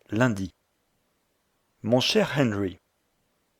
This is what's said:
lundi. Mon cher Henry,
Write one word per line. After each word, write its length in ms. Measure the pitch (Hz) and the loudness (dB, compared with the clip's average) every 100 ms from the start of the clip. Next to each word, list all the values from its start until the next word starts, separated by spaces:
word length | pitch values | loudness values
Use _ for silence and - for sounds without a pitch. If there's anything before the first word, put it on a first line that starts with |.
| - | -8
lundi. 400 | 107 127 98 92 - _ _ _ _ _ _ _ _ _ _ _ _ | 0 0 0 -6 -12 _ _ _ _ _ _ _ _ _ _ _ _
Mon 180 | 110 123 | 0 2
cher 340 | - 220 165 135 | 2 0 0 0
Henry, 400 | 123 101 98 87 _ _ _ _ _ _ _ _ | 0 0 -4 -8 _ _ _ _ _ _ _ _